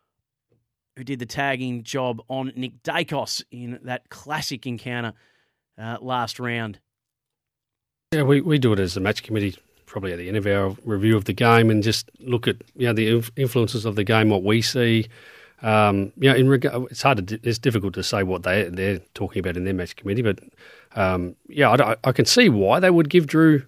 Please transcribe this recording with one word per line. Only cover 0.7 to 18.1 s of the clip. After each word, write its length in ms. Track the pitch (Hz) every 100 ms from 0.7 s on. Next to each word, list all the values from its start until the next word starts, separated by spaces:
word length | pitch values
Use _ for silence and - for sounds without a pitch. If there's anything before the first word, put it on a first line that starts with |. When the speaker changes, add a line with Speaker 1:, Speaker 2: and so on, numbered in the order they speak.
| _ _ -
Speaker 1:
who 60 |
did 160 | 127 131
the 80 | 117
tagging 560 | 139 139 127 127 120
job 400 | 110 135 127 113 -
on 240 | 131 131 127
Nick 260 | 127 117
Dacos 600 | - 160 170 143 110 - -
in 280 | 120 120 123
that 260 | 127 123 -
classic 560 | - 139 151 - 131 131
encounter, 480 | 117 127 120 117 - _ _ _ _ _ -
uh, 200 | 113 117
last 380 | 127 123 113 -
round. 400 | 120 117 110 98 _ _ _ _ _ _ _ _ _ _ _ _ _
Speaker 2:
Yeah, 100 | 156
we, 180 | 135 143
we 160 | - 151
do 160 | 123
it 60 | 101
as 180 | 92 95
a 20 |
match 220 | 98 -
committee, 380 | - 107 101 - _ _ _
probably 260 | 104 95
at 60 | 87
the 100 | 90
end 100 | 107
of 100 | 101
our 280 | 101 98 95 -
review 300 | 101 107 110
of 100 | 104
the 80 |
game, 360 | 98 120 117 113
and 140 | 107
just 260 | 107 - - -
look 280 | 131 120 117
at, 80 | 110 - -
you 120 | 120
know, 60 |
the 160 | 110 110
inf-, 220 | 117 113 -
influences 500 | 131 123 110 117 110
of 100 | 104
the 80 |
game, 260 | 98 110 110
what 120 | 101
we 220 | 95 113
see. 420 | 113 131 117 113 110 - - - - _
Um, 500 | 113 107 104 98 98 -
you 120 | 135
know, 60 | 127
in 140 | 131
reg-, 160 | 135 139
it's 360 | 120 127 117
hard 160 | 139 113
to 60 | 90 110
di-, 20 | 120
it's 80 | 110
difficult 360 | 139 113 95
to 100 | 92
say 180 | 87